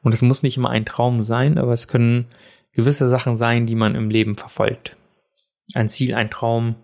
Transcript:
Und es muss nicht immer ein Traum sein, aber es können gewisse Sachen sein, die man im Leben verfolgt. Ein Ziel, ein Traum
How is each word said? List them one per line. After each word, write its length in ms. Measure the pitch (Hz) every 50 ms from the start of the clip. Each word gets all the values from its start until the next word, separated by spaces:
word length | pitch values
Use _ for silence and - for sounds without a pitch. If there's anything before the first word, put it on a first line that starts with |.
| _
Und 100 | 127 110
es 100 | 113 127
muss 200 | 123 135 - -
nicht 140 | 135 120
immer 140 | 131 123 120
ein 140 | 120 113 110
Traum 380 | - - - 120 123 123 117 107
sein, 360 | 113 117 120 131 143 151 -
aber 140 | 131 123 120
es 160 | 117 - -
können 380 | - 120 117 117 117 120 120 - - - - - - _ _ _ _
gewisse 360 | - 113 131 143 - 143 123
Sachen 280 | 127 127 - 131 117
sein, 300 | 110 117 117 117 120 117
die 80 | 113 113
man 200 | 113 110 107 -
im 160 | 113 110 107
Leben 260 | 107 110 113 113 104
verfolgt. 600 | - - - - - 104 107 120 - _ - - _ _ _ _ _ _ _ _ _ _ _ _ _ _ _ -
Ein 140 | 131 110 104
Ziel, 260 | - - 131 127 117
ein 160 | 113 113 107
Traum 460 | - - - 117 117 117 117 117 113 -